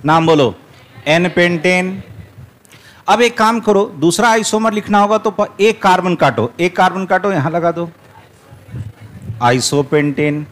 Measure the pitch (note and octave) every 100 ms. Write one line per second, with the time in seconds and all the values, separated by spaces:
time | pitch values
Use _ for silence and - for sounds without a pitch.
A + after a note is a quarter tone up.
0 | D3 E3 E3 D#3 B2+ F#2 - - - -
1 | - D#3+ F3 - F3 F3 E3 F3+ F#3 F#3+
2 | - - - - - _ _ - - -
3 | - G#3 A#3+ A#3 A3 A#3 G#3+ G3+ G#3 C#3+
4 | D#3+ E3+ A#3 A3 G#3+ G#3+ A3 G#3 - G#3
5 | G3+ A3 G#3+ - G3+ - G#3 G#3+ G3 F#3
6 | F3+ E3+ D3 A#2 A#2 - F3 F3 F#3 F3+
7 | F#3+ F#3 G3+ F#3 C#3+ E3 E3+ E3 E3+ _
8 | - - _ _ _ - - - - -
9 | - - - A2 A#2+ B2+ - C#3+ C#3 D3+
10 | D3 C#3 D3 D3 D3+